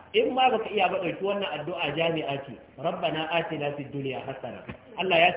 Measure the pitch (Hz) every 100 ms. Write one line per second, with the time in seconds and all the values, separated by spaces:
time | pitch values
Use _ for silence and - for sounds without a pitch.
0 | - 202 277 254 254 220 185 202 180 -
1 | 165 - 196 202 190 147 147 180 156 147
2 | 165 160 143 139 - 110 - - 165 180
3 | 170 156 160 170 160 151 147 143 123 139
4 | 135 120 113 131 123 101 - - - 214
5 | 185 165 180